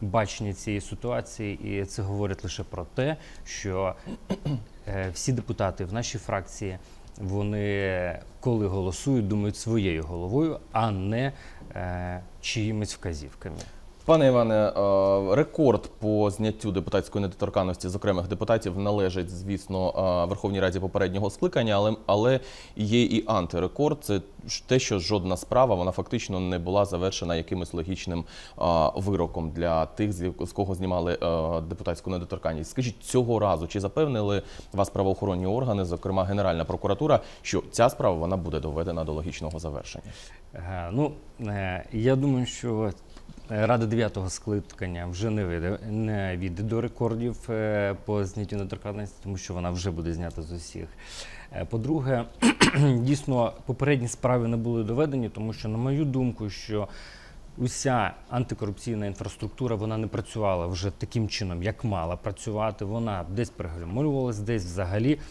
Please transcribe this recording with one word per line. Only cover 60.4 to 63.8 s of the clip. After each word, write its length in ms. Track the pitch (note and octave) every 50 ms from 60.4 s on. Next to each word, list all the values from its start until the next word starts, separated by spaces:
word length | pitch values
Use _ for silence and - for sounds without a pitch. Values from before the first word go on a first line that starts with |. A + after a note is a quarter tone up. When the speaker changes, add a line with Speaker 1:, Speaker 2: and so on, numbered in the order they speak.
| G#2+ G2+ F#2+ F2 E2+
Speaker 1:
вже 240 | F2 F#2 E2+ F#2+ G2+
таким 380 | - - - - - A#2+ A2 G2
чином, 340 | - - G#2+ F2+ F2 E2+ F2
як 220 | G#2 A2 - -
мала 320 | A2+ G2+ F2 D#2+ E2+ F2
працювати. 680 | - - A2 G2 - - A2+ G#2 G#2 G#2+ A2 G#2 - G#2
Вона 400 | G2 A2 A#2 A2+ A2+ G2+ F2+ E2+ E2
десь 200 | F#2+ A2 A#2+ -
перегальмовувалась, 880 | - - - E2+ D#2+ F2